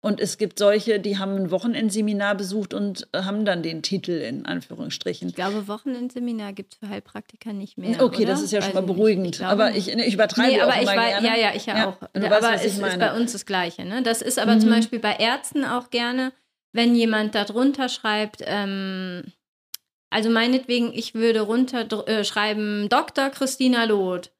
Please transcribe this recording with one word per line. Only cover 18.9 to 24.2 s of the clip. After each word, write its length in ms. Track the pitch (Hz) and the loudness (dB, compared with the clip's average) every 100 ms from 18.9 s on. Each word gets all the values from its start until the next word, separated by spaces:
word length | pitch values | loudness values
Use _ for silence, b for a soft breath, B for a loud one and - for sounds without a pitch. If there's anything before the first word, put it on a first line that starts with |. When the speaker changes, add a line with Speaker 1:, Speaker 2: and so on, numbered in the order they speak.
| 190 185 180 - _ _ _ _ - _ _ _ | -6 -8 -10 -14 _ _ _ _ -18 _ _ _
Speaker 2:
also 200 | 208 220 | -2 2
meinetwegen, 640 | 226 240 262 254 240 233 | 2 4 2 2 0 0
ich 220 | - 226 220 | -4 -8 0
würde 260 | 226 220 | 2 2
runter 440 | 208 233 254 254 226 | 2 0 0 -2 -4
dr-, 220 | 220 - | -4 -2
äh, 160 | 220 | -2
schreiben, 640 | 208 - 214 214 208 208 208 | -2 0 0 0 -2 -2 2
Doktor 400 | 247 311 - 277 | 2 2 -2 -2
Christina 540 | 269 269 - 254 247 226 | -2 -4 2 2 2 2
Loth 460 | 208 185 180 | 2 0 -4